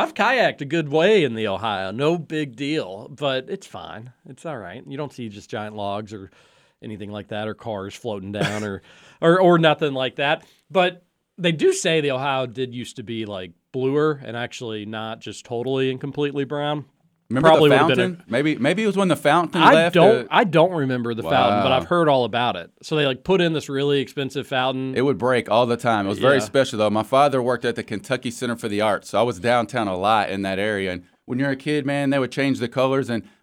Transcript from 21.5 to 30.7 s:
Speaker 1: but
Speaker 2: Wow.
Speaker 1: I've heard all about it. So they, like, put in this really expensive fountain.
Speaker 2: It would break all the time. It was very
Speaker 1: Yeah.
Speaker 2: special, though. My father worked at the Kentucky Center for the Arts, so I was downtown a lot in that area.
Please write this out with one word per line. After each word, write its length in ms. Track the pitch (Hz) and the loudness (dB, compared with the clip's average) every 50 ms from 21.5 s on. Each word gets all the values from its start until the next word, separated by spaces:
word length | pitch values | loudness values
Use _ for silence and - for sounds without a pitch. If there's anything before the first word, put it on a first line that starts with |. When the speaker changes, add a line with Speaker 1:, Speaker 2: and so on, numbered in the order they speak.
| 101 104 | 4 2
Speaker 1:
but 60 | 101 131 | 2 2
Speaker 2:
Wow. 80 | 131 | 2
Speaker 1:
I've 80 | 131 - | 0 0
heard 240 | - 175 175 165 151 | 2 2 2 4 4
all 160 | 139 131 120 | 4 4 2
about 320 | 107 107 117 123 117 95 | 0 0 0 0 0 -2
it. 140 | 87 85 - _ _ | -4 -8 -14 _ _
So 160 | - - 156 | -8 -4 -2
they, 80 | 151 139 | 0 0
like, 180 | 135 131 - | 0 -2 -2
put 200 | - 180 190 180 | 0 0 2 2
in 100 | 175 165 | 2 2
this 160 | 160 143 - - | 0 -2 -4 -4
really 320 | 139 135 143 143 143 139 | -4 -2 0 0 0 0
expensive 460 | 127 - - 147 135 131 - 139 120 | 0 -2 -6 -8 -8 -6 -6 -8 -8
fountain. 480 | - 135 127 131 135 131 131 131 131 131 | -4 -2 -2 0 -2 -2 -4 -6 -4 -2
Speaker 2:
It 60 | 117 | 0
would 160 | 131 143 120 85 | 0 0 0 0
break 320 | 120 127 127 120 - - | 0 0 0 0 0 2
all 160 | 104 120 123 | 2 2 2
the 100 | 117 120 | 2 0
time. 300 | 117 - 120 110 104 98 | -2 0 0 0 0 0
It 20 | 98 | -2
was 120 | 104 95 | -2 0
very 180 | 117 131 143 131 | 2 2 2 2
Speaker 1:
Yeah. 60 | 110 | 0
Speaker 2:
special, 340 | 104 - 135 127 120 120 107 | 0 0 0 0 0 0 0
though. 100 | 107 104 | 0 2
My 140 | 104 110 | 2 0
father 400 | 110 - 131 135 147 143 135 131 | 0 2 2 4 4 4 2 0
worked 240 | 120 127 123 117 - | 0 0 -2 -2 -2
at 100 | 120 117 | -4 -4
the 60 | 113 | -4
Kentucky 480 | 107 - 113 98 - - 131 127 - 131 | -6 -8 -8 -8 -6 -6 -6 -4 -4 -8
Center 260 | 117 - 127 120 117 | -8 -6 -6 -6 -4
for 120 | 117 - 110 | -6 -6 -4
the 120 | 101 101 | -2 0
Arts, 300 | 107 107 98 - - - | 0 0 0 -2 -4 -2
so 100 | - 101 | 0 0
I 20 | 117 | 2
was 140 | 123 92 90 | 0 0 -2
downtown 480 | 101 117 123 120 113 - 131 123 92 98 | 0 0 2 2 0 -2 -4 -4 -2 -2
a 80 | 92 92 | -2 0
lot 320 | 98 107 113 107 98 - | 2 2 2 2 2 0
in 100 | 98 98 | -4 -4
that 180 | 98 95 95 95 | -4 -4 -2 -2
area. 320 | 104 110 | -2 -2